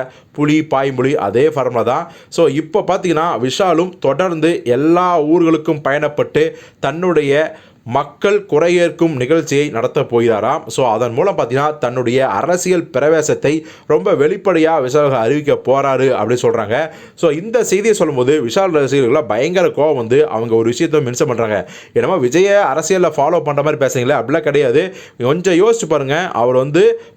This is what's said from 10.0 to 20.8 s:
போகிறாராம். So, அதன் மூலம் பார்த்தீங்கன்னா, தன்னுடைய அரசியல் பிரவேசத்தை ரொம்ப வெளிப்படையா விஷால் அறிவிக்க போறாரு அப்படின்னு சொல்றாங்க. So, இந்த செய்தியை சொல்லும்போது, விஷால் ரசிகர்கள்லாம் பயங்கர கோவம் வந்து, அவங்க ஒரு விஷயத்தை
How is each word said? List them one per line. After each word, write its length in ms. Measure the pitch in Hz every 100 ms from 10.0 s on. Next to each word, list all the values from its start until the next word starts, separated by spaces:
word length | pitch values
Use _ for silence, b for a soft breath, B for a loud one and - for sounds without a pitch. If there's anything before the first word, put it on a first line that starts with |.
போகிறாராம். 640 | 123 117 117 107 110 151 -
So, 200 | - 127
அதன் 260 | 110 123
மூலம் 240 | 117 190 160
பார்த்தீங்கன்னா, 400 | 117 131 151 151
தன்னுடைய 500 | - 127 120 131 131
அரசியல் 640 | 98 139 180 180 175 170
பிரவேசத்தை 720 | 127 143 160 147 123 139 156 B B -
ரொம்ப 240 | 156 190
வெளிப்படையா 720 | 151 151 202 196 170 156 160
விஷால் 300 | 127 147 147
அறிவிக்க 420 | 127 113 147 143
போறாரு 560 | 120 123 135 139 127 135
அப்படின்னு 280 | 113 107 123
சொல்றாங்க. 480 | 120 113 104 123 160 B B
So, 160 | - 165
இந்த 320 | 151 214 233
செய்தியை 300 | - 185 220
சொல்லும்போது, 520 | 208 160 131 123 151
விஷால் 260 | 117 196 190
ரசிகர்கள்லாம் 560 | 156 131 143 120 151 110
பயங்கர 400 | 107 151 180 165
கோவம் 280 | 151 151
வந்து, 320 | 139 113 135 151
அவங்க 280 | 110 117
ஒரு 80 | 113
விஷயத்தை 420 | 113 120